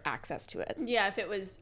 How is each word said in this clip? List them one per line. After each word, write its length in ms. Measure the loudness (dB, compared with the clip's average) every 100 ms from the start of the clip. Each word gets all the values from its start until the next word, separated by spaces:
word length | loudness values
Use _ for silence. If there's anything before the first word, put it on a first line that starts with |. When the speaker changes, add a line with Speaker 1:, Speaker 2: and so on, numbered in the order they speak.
Speaker 1:
access 420 | 0 -2 -2 -4 -4
to 140 | -4
it? 160 | -4 -2
Speaker 2:
Yeah, 300 | 2 4 4
if 100 | 2
it 100 | -2
was 300 | -2 -4 -6